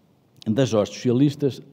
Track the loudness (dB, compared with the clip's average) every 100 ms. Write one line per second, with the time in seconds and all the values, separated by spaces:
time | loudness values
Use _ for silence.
0 | _ _ _ _ -6 0 2 2 0 -2
1 | -2 2 2 2 -4 -4 -16